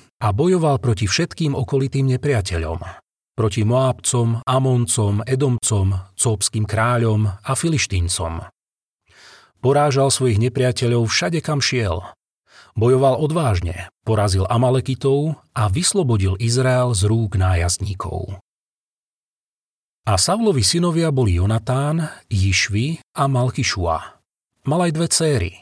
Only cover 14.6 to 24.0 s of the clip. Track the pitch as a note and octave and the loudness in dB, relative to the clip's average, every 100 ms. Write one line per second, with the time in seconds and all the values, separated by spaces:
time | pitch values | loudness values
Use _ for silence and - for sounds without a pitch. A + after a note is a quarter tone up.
14.6 | B2+ C3 C3 B2+ C#3 C#3 D#3 D3+ _ - | 2 2 0 -2 0 0 0 -4 _ -2
15.6 | G#2+ F#2+ F3+ G3+ C3+ A2 F#2+ F#2+ A#2 B2 | 0 2 0 0 0 2 0 0 0 0
16.6 | B2+ B2+ B2 G#2+ G#2 A2+ G#2+ F#2+ F#2 F2+ | 2 2 0 0 2 0 0 0 2 2
17.6 | F2 - G2+ F#2+ F2 E2+ - F#2+ - _ | 0 -2 -4 -8 -8 -8 -8 -12 -18 _
18.6 | _ _ _ _ _ _ _ _ _ _ | _ _ _ _ _ _ _ _ _ _
19.6 | _ _ _ _ G#2+ F#2+ - G#3 A3 C#3+ | _ _ _ _ -2 0 0 0 2 2
20.6 | G#2 E3+ F3 E3 E3 C3+ A2 F2 G2 A2 | 2 0 0 0 0 2 2 2 2 0
21.6 | - B2+ D3 E3 D#3 - - G2 F#2+ F2 | -2 -2 -2 -2 -4 -10 -6 0 0 0
22.6 | - G2+ C3+ E3 - - C#3 B2+ B2 - | 0 -2 -2 -4 -8 -4 0 0 0 -2
23.6 | A#2 - E2+ D#2+ | -4 -2 -2 -4